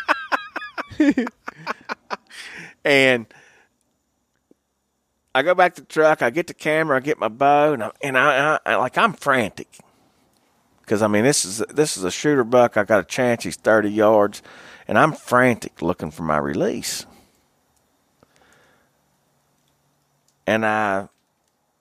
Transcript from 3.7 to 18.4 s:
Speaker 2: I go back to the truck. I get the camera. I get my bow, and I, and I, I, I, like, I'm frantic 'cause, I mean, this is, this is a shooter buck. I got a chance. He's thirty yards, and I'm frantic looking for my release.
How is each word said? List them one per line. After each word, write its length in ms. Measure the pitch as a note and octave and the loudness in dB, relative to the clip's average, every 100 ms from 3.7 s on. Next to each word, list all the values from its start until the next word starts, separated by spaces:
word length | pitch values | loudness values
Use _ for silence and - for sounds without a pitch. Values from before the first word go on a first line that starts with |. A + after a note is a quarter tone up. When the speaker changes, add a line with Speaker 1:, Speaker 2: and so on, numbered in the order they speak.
| _ _ _ _ _ _ _ _ _ _ _ _ _ _ _ _ C3 | _ _ _ _ _ _ _ _ _ _ _ _ _ _ _ _ -2
Speaker 2:
I 60 | |
go 100 | D3 | 0
back 220 | F3+ F3+ - | 2 2 0
to 60 | |
the 60 | C3 | -8
truck. 340 | - D#3 D#3 | 2 4 4
I 80 | B2+ | 0
get 180 | C#3 F3 | -2 -6
the 60 | |
camera. 440 | D3 D#3+ D#3 D#3+ C3 | -6 -2 0 0 -2
I 20 | |
get 180 | C3 - | -2 -4
my 80 | G#2+ | -4
bow, 460 | A2 C#3 C#3+ D3+ | 0 4 4 4
and 100 | C#3+ | 0
I, 80 | G#2 - | -6 -8
and 160 | C#3 C3 | -4 0
I, 360 | C#3 C3 C#3+ D#3 | 2 2 0 -2
I, 40 | - | 0
I, 100 | G#2+ | -2
like, 200 | B2 - | 0 0
I'm 160 | G#3+ | -2
frantic 640 | C#3+ - C3 G2+ - - - - _ _ _ _ _ _ _ _ _ - | -2 -2 0 -2 -8 -20 -20 -20 _ _ _ _ _ _ _ _ _ -4
'cause, 180 | G#2 | 0
I 40 | G#2+ | 2
mean, 160 | G#2 | 2
this 220 | A#2+ D3 - | 2 0 -4
is, 140 | G#2+ G#2 | -8 -8
this 280 | C3 D3+ - | -2 -2 -2
is 60 | |
a 60 | F#2 | -6
shooter 340 | - D3+ C#3+ | -2 0 0
buck. 320 | A2+ B2 A#2+ - | 2 4 2 2
I 80 | |
got 160 | G2+ G#2+ | 0 0
a 40 | |
chance. 400 | F2 - B2+ A#2 | 0 -4 -2 -2
He's 120 | F#2+ - | -6 -4
thirty 340 | - A2 G#2 | 2 2 2
yards, 500 | G#2+ G#2+ A2 G#2 G#2 - - - - - | 2 4 4 2 -2 -20 -20 -20 -20 -2
and 100 | G2+ | 2
I'm 140 | D3+ | 2
frantic 680 | D3+ - B2 B2+ A2 - _ | 0 0 2 2 0 -6 _
looking 260 | E2+ F2+ D#2+ | -6 -4 -6
for 140 | D2+ | -8
my 140 | E2 D2+ | -2 -2
release. 680 | C#2+ D#2+ F#3+ - - - - _ _ _ _ _ _ _ _ _ _ _ _ _ | -2 -4 -4 -6 -10 -12 -14 _ _ _ _ _ _ _ _ _ _ _ _ _